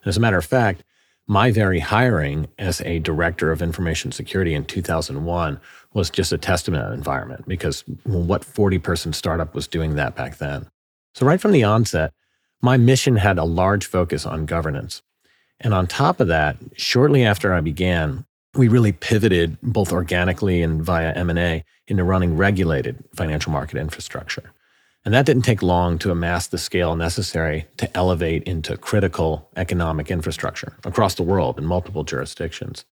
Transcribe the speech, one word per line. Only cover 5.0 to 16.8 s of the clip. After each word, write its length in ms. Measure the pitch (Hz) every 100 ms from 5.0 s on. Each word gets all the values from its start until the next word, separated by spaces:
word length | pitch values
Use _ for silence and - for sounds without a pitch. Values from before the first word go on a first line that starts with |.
| 78 131 82
one 340 | 87 80 71 - - _
was 180 | - 98
just 200 | - -
a 60 | 82
testament 460 | - 90 - 78
to 60 | 50
that 40 |
environment, 540 | - - 69 - - -
because 360 | 90 82 - - 73
what 420 | - 92 85 101 -
forty-person 680 | - 101 92 - 85 82
startup 420 | 78 87 80 78 -
was 100 | -
doing 280 | 85 78 73
that 200 | 65 -
back 220 | 65 73
then? 300 | 71 69 - _ _ _ _ -
So 100 | 131
right 160 | 180
from 120 | 208
the 100 | 170
onset, 500 | 107 110 113 87 78 _ _ _ _ _
my 160 | 127 131
mission 380 | 117 131 - 113
had 240 | 101 90
a 60 | 82
large 420 | 85 92 101 -
focus 360 | 90 85 76
on 220 | - 78 73
governance. 560 | 82 78 71 - - _ _ _ _ _ _
And 140 | 117
on 140 | 98 90
top 320 | - 147 180
of 80 | 90
that, 300 | 80 76 - -
shortly 500 | -